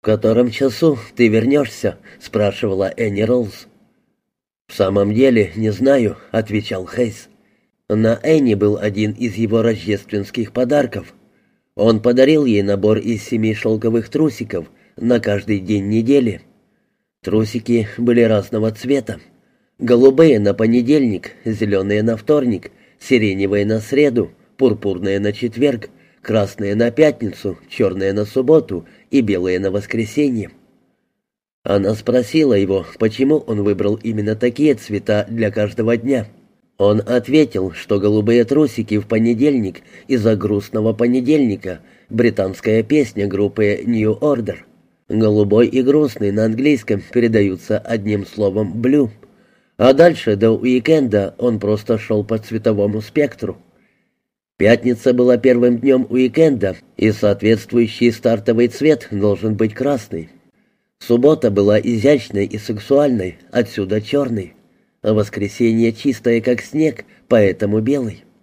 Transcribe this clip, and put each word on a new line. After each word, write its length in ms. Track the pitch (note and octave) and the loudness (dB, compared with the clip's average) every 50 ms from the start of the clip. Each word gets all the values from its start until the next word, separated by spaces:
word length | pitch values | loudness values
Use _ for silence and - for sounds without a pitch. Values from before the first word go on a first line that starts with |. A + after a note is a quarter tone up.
| - | 0
«В 20 | |
котором 460 | G#2+ A2 G#2 - A2 A2+ A#2+ B2 A#2+ | -2 -2 0 2 2 2 2 0 0
часу 480 | A2 - C3+ C3+ - - E3+ D#3+ C#3+ A2+ - - _ | -2 -2 -2 -2 0 0 0 0 0 -2 -8 -14 _
ты 140 | - A#2+ A2 | 2 2 4
вернешься?» 680 | G#2+ A2+ A2 B2+ C#3 D3 C#3 A#2 - - - G2+ - - _ - - - | 4 2 2 2 0 0 0 -2 -8 -6 -6 -6 -6 -6 _ -20 -20 -20
спрашивала 760 | - - - G#2+ G#2 G2+ G2+ - - G#2 F#2+ F#2+ F#2+ F#2 - | -20 -8 -4 -2 -2 -2 -2 -4 -6 -4 -2 -2 -4 -4 -4
Энни 240 | - A#2 G#2+ G2+ G2 | -6 -6 -4 -2 -2
Роуз. 460 | A2 A2+ B2 B2+ A#2 G2 - - - _ _ _ _ _ _ _ _ _ _ _ _ _ _ _ _ _ _ _ _ | -2 0 0 -2 -2 -6 -10 -18 -20 _ _ _ _ _ _ _ _ _ _ _ _ _ _ _ _ _ _ _ _
«В 60 | _ - | _ -2
самом 400 | - G2+ F#2+ G2 G2+ G2+ G#2 G#2+ | -2 -2 0 2 0 0 0 2
деле, 400 | A2+ C3+ C3+ A#2+ A2+ G2+ F2 E2 | 2 4 4 4 2 0 0 -2
не 140 | G#2+ A2 A2 | -4 -4 -4
знаю», 480 | G2+ - C3 C3+ C#3 C3+ A#2 G2+ E2+ - - - | -2 0 2 2 2 2 2 -2 -4 -6 -14 -4
отвечал 540 | - A2+ A2 G#2+ G#2 G#2 G2+ - G#2 F#2+ F#2 | -4 -4 -4 -2 -6 -6 -4 -6 -8 -8 -10
Хейс. 440 | F2 - B2 B2 A2+ G#2+ - - _ _ _ _ _ _ _ _ _ _ _ _ | -8 -4 -4 -4 -4 -4 -12 -20 _ _ _ _ _ _ _ _ _ _ _ _
На 320 | _ G#2 A2 A2 A2+ A#2 - | _ 0 2 2 0 0 0
Энни 340 | - D#3 D#3+ D#3 C#3 A#2+ G#2 | 0 0 2 2 2 2 2
был 220 | G2 G#2 G#2 G#2 | 2 2 0 0
один 360 | - G2+ G#2+ G2+ G#2 G#2+ G#2+ A2 | 0 -4 -6 -4 -2 -4 -4 -4
из 220 | - B2 A2+ F#2+ | -6 -6 -6 -4
его 260 | G#2 A2+ G2+ A2+ A2+ | -4 -2 0 0 0
рождественских 880 | A2 A#2 A2 G#2 E2+ G2+ G#2 G2 - - G#2 G#2 G2 - - B2 A2+ G#2+ | 0 0 -2 -2 -4 -4 -4 -4 -4 -6 -6 -6 -6 -6 -8 -8 -8 -6
подарков. 640 | - A#2+ B2+ A#2+ C#3+ D3 C3+ A#2 - G2 E2 - _ _ _ _ _ _ _ _ _ _ _ _ _ | -2 -4 -2 0 0 0 0 -2 -6 -12 -14 -14 _ _ _ _ _ _ _ _ _ _ _ _ _
Он 260 | - G#2 A#2 A2+ G#2+ | 0 2 2 2 2
подарил 420 | G#2+ A#2+ A#2+ B2+ C3 C#3 D#3 D3+ D3 | 2 2 4 4 4 4 4 2 2
ей 200 | B2 G#2+ G2+ G2 | 2 2 2 2
набор 340 | G2+ G2+ G2 F#2+ G#2+ A2 | 0 -2 0 2 2 2
из 260 | G#2+ - A2+ A#2 G2+ - | 2 0 -4 -6 -6 -6
семи 300 | - B2 A2 A2 A2 G#2+ | -6 -4 -2 -2 -2 -2
шелковых 560 | G#2+ - A2 A2 G#2+ A2+ A2+ A2+ A#2 A2 - | -2 -2 -2 -2 0 -2 -2 -2 -2 -4 -2
трусиков 600 | - D3 D#3 D3+ - - A#2+ G#2+ G#2 F2 D#2+ - _ _ _ _ _ | -2 0 0 0 -2 -6 -10 -8 -8 -8 -8 -10 _ _ _ _ _
на 240 | - A2 A#2 B2 A#2 | -6 0 0 0 2
каждый 380 | - G#2 G2+ G2+ G2+ - G#2 G2 | 2 0 -2 -2 -2 -4 -4 -4
день 280 | F#2 F2+ G#2+ G2+ G2 | -2 -2 -2 -2 0
недели. 540 | G2+ G#2+ A2+ A2+ A#2 C#3+ C#3 B2 A2+ F#2 D#2+ - _ _ _ _ _ _ _ _ _ _ _ _ _ _ _ - | 0 0 0 2 2 2 2 2 0 -4 -8 -16 _ _ _ _ _ _ _ _ _ _ _ _ _ _ _ -6
Трусики 640 | F2 G2 A2 A2 G#2+ - A#2+ A2+ A#2+ A#2+ A#2 G#2+ G#2+ - | -2 0 0 -2 -2 -6 -8 -4 -2 0 0 -2 -4 -6
были 260 | - A#2+ B2 A#2 A#2+ A#2 | -4 0 2 2 4 4
разного 480 | A2 A2 G2+ G2 - - A2 A2 A2 | 4 2 0 -2 -4 -4 -4 -4 -4
цвета. 500 | G#2+ - - B2 C#3 C3+ A2+ - G2+ D#2+ - _ _ _ _ _ _ _ _ _ _ _ | -4 -6 -4 -2 -2 -2 -4 -8 -14 -14 -16 _ _ _ _ _ _ _ _ _ _ _
Голубые 580 | - A#2 A#2+ A#2 C3 C3+ C3+ C#3 E3 D#3+ C3 G#2+ | 0 2 4 6 6 6 6 6 6 6 6 4
на 120 | G#2 G2+ G2 | 2 0 0
понедельник, 800 | - A2 A2+ A#2 B2 A#2 A#2+ D3 D3+ C3+ A#2 G2+ E2+ - - - _ _ | 2 0 2 2 2 2 2 2 2 2 0 -2 -4 -8 -14 -20 _ _
зеленые 580 | A2+ A2 G2+ A2 G2+ G2+ F#2+ F#2+ G2+ G#2 G#2+ G#2+ | -8 -4 -4 -2 -2 0 -2 0 0 -2 0 0
на 140 | A#2 A2+ | -2 -2
вторник, 540 | G#2+ - - D3+ D3 C3+ B2 G#2+ F2 - - _ _ _ _ _ _ | -4 0 0 0 2 2 0 -2 -4 -6 -14 _ _ _ _ _ _
сиреневые 680 | - - C3 A#2+ A2 G#2 F#2+ F#2+ G2 F#2+ G#2 G2+ G2+ | -2 2 2 2 2 0 0 -2 -2 0 0 0 0
на 140 | G#2+ A2 A2 | 0 -2 -2
среду, 540 | A2 - C#3 C3+ D3 C#3+ A#2+ A#2+ F#2 - - _ _ _ _ | -4 -2 2 2 2 2 2 0 -2 -2 -8 _ _ _ _
пурпурные 640 | - C3 A#2+ G#2+ G#2+ - G2+ F#2+ F2 F#2+ F#2+ G2 G2 | 0 0 0 0 0 -4 -4 -4 -4 -4 -4 -2 -2
на 100 | G2+ G#2 | -2 -4
четверг, 580 | G#2+ - B2 A#2 G#2 A#2 C#3 C#3+ B2+ G#2+ - - _ _ _ _ _ _ | -4 -4 -6 -6 -2 0 0 0 0 -4 -10 -16 _ _ _ _ _ _
красные 540 | - - G#2+ A2 G2+ G2+ - - G#2 G2+ G2+ | -6 -2 0 0 0 -2 -6 -8 -6 -4 0
на 160 | G#2+ A#2 A#2 | 0 0 0
пятницу, 680 | A#2 - D#3 D3+ - - A#2+ G2+ - - - G2+ F2 - _ _ | 2 4 2 2 2 -2 -8 -8 -8 -8 -8 -8 -8 -8 _ _
черные 420 | - - A2+ F#2+ F2+ G2 F#2+ G2 | -4 -2 -2 -2 0 -2 -2 -2
на 140 | G2 G#2 G#2 | -2 -2 -4
субботу 600 | G#2+ - C3 B2+ C3 D#3+ D#3+ - - G2 E2+ E2 - - _ _ _ | -2 -2 -2 2 4 4 4 4 0 -10 -10 -10 -14 -20 _ _ _
и 100 | - C#3 | 0 0
белые 380 | A#2 G2+ G2 F2 F2+ F#2 F#2 F#2 | 2 2 -2 -2 -2 -2 -2 -2
на 100 | G2 G2 | -2 -2
воскресенье. 800 | F#2 G#2 G2+ - - A2+ A2+ G#2+ - D3 D3 C#3 B2 A2 G2 E2 _ _ _ _ _ _ _ _ _ _ _ _ _ _ _ _ _ _ _ _ _ _ _ | -4 -4 -6 -4 -6 -6 -6 -4 -2 -2 -2 0 -2 -4 -8 -10 _ _ _ _ _ _ _ _ _ _ _ _ _ _ _ _ _ _ _ _ _ _ _
Она 300 | - G2 G2+ G2 G2 A2 | -2 -2 0 0 -2 -4
спросила 600 | G#2+ - B2 A#2+ B2+ A#2+ - - D#3+ D#3 C3+ A2 | -4 -4 0 0 0 -2 0 0 0 2 2 2
его, 320 | G2+ G2+ F#2 G2 F#2+ E2 - - | 0 0 0 -2 -4 -4 -8 -6
почему 400 | - A2 A2 G#2 - C3 C#3 D#3 | -2 -2 -2 0 0 0 0 0
он 240 | D3+ - - A2+ G#2 G2+ | 0 -2 -4 -6 -2 -2
выбрал 360 | G#2 G2+ F#2+ G#2 G#2 G#2+ G#2+ | -2 -2 0 -2 -2 -2 -4
именно 340 | - A2+ A2 G#2+ G#2 G#2+ A2 | -6 -6 -6 -4 -2 -4 -2
такие 380 | G#2+ B2 B2 B2 - D3 D3+ C3 | -2 -2 -4 -2 0 0 0 0
цвета 520 | G#2+ - - G#2 G2 - - G#2+ G#2 G#2 - | 0 -4 -8 -8 -6 -2 0 -2 -2 -2 -4
для 220 | A#2 A2+ A2 G#2 | -4 -4 -4 -2
каждого 440 | - A2+ G#2 G2+ G#2+ - A2 A2+ A#2+ | -2 -2 -4 -4 -2 -4 -2 0 0
дня. 320 | A2+ A2+ C3 C#3 A#2+ G#2 - _ _ _ _ _ _ _ _ _ | -2 0 -2 -2 -2 -4 -8 _ _ _ _ _ _ _ _ _
Он 240 | _ G2+ G2+ G#2+ A2 G#2 | _ 2 2 2 2 0
ответил, 640 | A2 B2 B2 - B2 C3+ D#3 D3+ A2+ - G2+ F#2+ F#2 | 0 -2 -2 0 2 4 4 4 4 0 -4 -4 -4
что 280 | E2 - - - G#2+ G2+ | -6 -12 -4 -2 -2 0
голубые 440 | F#2+ G#2 G#2+ G#2+ G#2 A#2 A#2 A#2+ A2+ | 2 2 2 2 2 2 2 2 2
трусики 540 | - C#3 D3+ D#3 C3+ - - G#2+ - G#2 | 2 2 2 2 0 -2 -6 -4 -2 -2
в 80 | G#2 G2+ | -4 -2
понедельник 760 | - A2+ A2 A2+ A#2 A#2+ A2 C3+ D3+ C#3+ B2 G#2 F#2+ - - _ _ - - - | -2 -2 0 2 0 2 2 2 0 2 0 -2 -4 -8 -12 _ _ -20 -20 -6
из-за 280 | - C3 A#2+ G2+ - A2 | -4 -2 0 2 2 0
грустного 580 | G2 G2 G2+ G#2+ G2+ G2+ - - A2 G#2+ A2+ A2 | 0 0 -2 -2 -2 -4 -4 -4 -2 0 0 0
понедельника, 880 | A2 A#2+ A#2+ B2 B2+ B2 B2+ D#3 D3+ C3+ A2+ G2+ - - F#2+ F2+ E2 _ _ _ _ _ _ | 0 0 0 0 0 2 2 2 2 2 0 -2 -4 -8 -10 -12 -12 _ _ _ _ _ _
британская 720 | A2+ A2+ A#2+ A#2 - - F#2+ F#2+ F#2+ - - A2 G#2+ A2+ A2 | -2 0 0 2 2 0 -4 -4 -4 -4 -2 0 0 0 0
песня 440 | A2 D3 D3+ C3+ - - G#2 G2+ | 2 2 0 0 0 -2 -4 -4
группы 540 | G2+ F#2 G2 G#2 G2 - - G#2+ G2+ G2+ - - | -2 -2 -2 -2 -2 0 0 0 0 0 -2 -2
New 320 | A#2 A#2+ A2 G#2+ G#2+ G#2+ G#2+ | -2 -2 0 0 -2 -2 0
Order. 380 | D3+ D3+ C#3 B2 G#2+ G2+ - - - _ _ _ _ _ _ _ _ | 0 -2 0 -2 -4 -8 -10 -12 -16 _ _ _ _ _ _ _ _
Голубой 600 | _ - A2 A2+ G#2+ G#2 G#2+ G#2 G2 G#2 A2 A#2+ | _ -2 0 2 2 2 2 2 4 4 4 4
и 140 | - - C3 B2 | 2 2 0 2
грустный 480 | C3 C#3 D3+ D3+ B2+ - - G#2 G2+ | 2 2 2 2 0 -2 -4 -4 -2
на 140 | G2+ G#2+ A2+ | 0 0 0
английском 560 | A2 A2 A2+ C3+ D3 D3 A#2+ - - G#2+ F#2+ - - | -2 -2 0 0 0 0 0 0 -4 -4 -4 -4 -4
передаются 680 | - B2 A#2 A#2 A2+ G#2+ G2+ G2 F#2 F2 - - G#2+ | -2 0 0 2 2 2 2 0 -2 -6 -6 -6 -6
одним 480 | - - - A#2 A2 G2+ G#2+ G#2 G2+ F#2+ | -4 -4 -6 -6 -6 -4 -4 -4 -4 -6
словом 560 | - - G#2 G#2 G2 F#2+ G#2+ G#2+ F2+ - A2+ | -8 -4 -2 -2 0 0 -2 -4 -4 -4 -2
«blue». 280 | A#2 B2+ C#3+ D3 C3+ A2 - - - _ _ _ _ _ _ _ _ _ _ | 0 2 2 2 2 0 -4 -14 -20 _ _ _ _ _ _ _ _ _ _
А 160 | - G#2+ C3 C3+ | 2 4 4 6
дальше 420 | C#3 E3+ F3 D#3 - - A2+ G#2 | 8 6 6 4 2 -2 -2 0
до 160 | G2 A2+ A2+ | 2 2 2
уикенда 840 | A2+ G#2 A2 B2+ B2+ B2+ A2+ D#3 D#3+ D#3 C#3 A#2 G2 G2+ G2 F2 - | 2 2 0 0 0 0 2 2 2 2 2 2 0 0 0 -2 -6
он 220 | - A#2 B2 A2+ G#2 | -4 -2 -2 -2 0
просто 380 | G2+ G2+ G#2+ G#2 - - A#2 | 0 -2 -2 -2 -2 -4 -4
шел 260 | A2 - - A2 G#2+ G#2 | -4 -2 -2 -2 -2 -2
по 140 | - A2+ G#2+ | -2 -6 -6
цветовому 640 | G#2+ - A2 G#2+ G#2+ A2+ G#2+ G2+ G2+ G#2 G#2 A2 | -6 -6 -8 -2 0 0 0 2 0 0 -2 -4
спектру. 560 | G#2+ - _ D3+ D3 C#3 - - A2+ G2 F2 - _ _ _ _ _ _ _ _ _ _ _ _ _ _ _ _ _ _ _ | -8 -4 _ -2 -2 -2 -4 -10 -10 -10 -10 -12 _ _ _ _ _ _ _ _ _ _ _ _ _ _ _ _ _ _ _
Пятница 560 | _ F#2+ G#2+ A#2 A#2 - B2+ A#2+ A2 - C3 B2 | _ 4 4 4 4 2 -2 -2 0 0 0 2
была 240 | B2 B2 B2 B2 | 4 4 4 4
первым 420 | A#2 A#2+ C3 B2 A#2+ A#2+ B2 B2 A2+ | 4 4 4 4 4 4 2 2 2
днем 260 | B2 C#3 C3 B2+ B2+ - | 2 2 2 2 2 0
уикенда, 680 | A#2+ B2+ B2+ A#2+ - D#3 E3 D#3 C#3 A2 G2 F#2+ F#2 - _ _ _ | 0 0 0 2 2 2 2 2 2 0 -2 -4 -4 -8 _ _ _
и 160 | - - A2 | 0 0 0
соответствующий 1000 | G2+ - - G2+ G2+ G2 G#2 A2 A2+ G#2+ - - - A#2+ A#2+ A2 - - A#2+ A#2+ | 0 2 0 0 0 2 2 2 2 2 -2 -2 0 0 0 0 0 0 0 0
стартовый 560 | A2+ - - A#2 A2+ A2 G#2+ B2 A2+ A2+ B2 | 0 0 0 0 0 0 0 0 2 2 2
цвет 400 | A#2 - - C#3+ D#3 D3+ D3+ - - | 0 0 0 2 2 2 0 -2 -8
должен 440 | A2 G2 G2+ G#2 G2+ F2+ G#2+ A2 G#2+ | -4 -2 0 0 0 0 -2 -4 -2
быть 180 | G2+ A2 G#2+ G#2 | 0 -2 -2 -2
красный. 560 | - C3 C#3+ C#3+ B2 - - - E2 D#2+ - _ _ _ _ _ _ _ _ _ _ _ _ _ _ | -4 -4 -2 -2 -4 -6 -10 -12 -12 -12 -14 _ _ _ _ _ _ _ _ _ _ _ _ _ _
Суббота 500 | - - A#2+ A#2+ B2+ D3 D#3 D3+ - A2 | -2 0 0 4 4 4 2 4 0 0
была 300 | G2+ G2+ G2+ G2+ G#2 G#2+ | 2 2 2 4 2 2
изящной 680 | G#2 A2+ A#2 A2 G#2 C#3 D3+ C3 - - - G2+ G2+ | 0 0 -4 0 2 2 2 2 0 -6 -4 -4 -4
и 120 | - - | -4 -6
сексуальной, 800 | G#2 - - A2 G#2 G#2+ - C#3 C#3+ D3 C#3+ B2 G#2 F2+ F#2 E2 - _ _ | -10 -8 -8 -10 -10 -2 0 2 2 2 2 0 -2 -4 -6 -10 -12 _ _
отсюда 480 | - A#2+ A#2 - - - G2 F#2 G#2+ G#2+ | -4 -4 -4 -2 -4 -8 -4 -4 -4 -4
черный. 540 | G#2+ - C#3+ C#3+ C#3 A#2+ A#2 G#2 F#2 D#2+ _ _ _ _ _ _ _ _ _ _ | -4 -2 -2 -2 -2 -2 -4 -6 -8 -10 _ _ _ _ _ _ _ _ _ _
А 120 | - G#2+ A2 | -2 0 0
воскресенье 800 | G#2+ G#2 G2+ - G#2 G2+ G2 - - A#2+ A2+ A2+ A2+ A2+ A2+ | 0 0 -2 -4 -8 -8 -8 -2 0 0 2 2 2 0 0
чистое, 480 | A2 - - C#3+ A#2+ - - A#2+ A#2 A#2 | -2 -2 -4 -4 -4 -2 0 0 0 0
как 220 | A2+ B2+ B2 A2+ | 0 -2 -2 -2
снег, 420 | - - - D#3 D#3 D#3 - - - _ _ _ _ | -6 -6 -2 0 0 0 -2 -6 -20 _ _ _ _
поэтому 540 | _ - A2+ G#2 G2 F2+ - A2 G2+ G#2 A2 | _ 2 4 4 2 0 -2 -4 -2 -2 -2
белый. 420 | G#2+ B2 C#3+ C#3+ B2 A2 G#2+ - _ _ _ _ | 0 -2 -2 -2 -4 -8 -10 -14 _ _ _ _